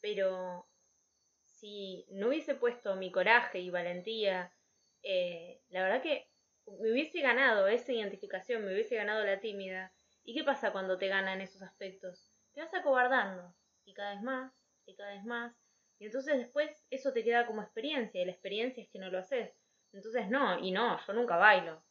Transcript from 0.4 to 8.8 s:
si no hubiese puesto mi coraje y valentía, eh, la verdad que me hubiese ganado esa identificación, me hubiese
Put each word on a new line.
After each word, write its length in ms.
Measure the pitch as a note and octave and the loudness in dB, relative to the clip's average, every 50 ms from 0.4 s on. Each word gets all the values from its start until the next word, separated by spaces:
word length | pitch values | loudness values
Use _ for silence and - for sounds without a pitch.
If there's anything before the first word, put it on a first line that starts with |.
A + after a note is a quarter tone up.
| F#3 F#3 F3+ F3+ - _ _ _ _ _ _ _ _ _ _ _ _ _ _ _ _ | -4 -6 -8 -10 -12 _ _ _ _ _ _ _ _ _ _ _ _ _ _ _ _
si 600 | _ _ _ - G#3 G#3 G3+ G3 F#3+ F#3 F3 - - | _ _ _ -18 -14 -10 -10 -8 -8 -10 -12 -14 -12
no 180 | F#3 G3 G3+ A#3 | -6 0 2 2
hubiese 260 | C#4 D#4+ D4 - C4+ | 2 2 0 -2 0
puesto 400 | - A#3+ A#3+ A#3+ - _ G#3 F#3+ | 2 2 0 0 -2 _ -4 -2
mi 160 | F#3+ F#3+ F3+ | -2 -4 -2
coraje 480 | F3+ F#3 F3+ G#3 A3+ A#3+ - - - F#3 | 0 2 6 6 6 6 6 2 -6 -6
y 100 | F3+ F3+ | -6 -4
valentía, 800 | F3 F3+ F3 F3 F3 F3+ F3+ A3 A3+ A3 G#3 G3 F#3 F#3 F3+ F3+ _ _ _ _ _ _ _ _ _ _ - | -4 -4 -2 -4 -6 -6 -6 -6 -4 0 0 0 0 0 -4 -8 _ _ _ _ _ _ _ _ _ _ -6
eh, 580 | G3+ F#3+ F3+ F3+ F3 F3 E3+ E3+ F3+ - - _ _ | -2 0 0 0 -2 -4 -10 -14 -16 -20 -20 _ _
la 140 | F3 F#3 F#3 | -4 -2 0
verdad 180 | F#3+ G#3 B3+ | 2 2 0
que 260 | B3+ E4 C#4+ - - _ _ _ _ _ _ _ _ - G3 - | 0 0 -2 -2 -4 _ _ _ _ _ _ _ _ -20 -12 -4
me 120 | A3 A3 | 0 2
hubiese 300 | A3+ C4 D4+ D4+ - F4+ | 2 2 0 0 -2 0
ganado 460 | C#4+ B3+ A#3 B3 C#4 C4 A3 G#3 F#3+ | 2 4 4 6 6 6 6 6 6
esa 240 | G3 A3 B3 A#3+ - | 6 4 2 2 0
identificación, 760 | B3 A3+ G#3+ G3 G3 G3 - G3 - F#3 - - A#3+ A3+ G#3 | -2 -2 -2 -4 -6 -8 -10 -8 -8 -8 -4 -4 -4 -4 -2
me 80 | F#3+ F#3 | -2 0
hubiese 220 | G3+ | -2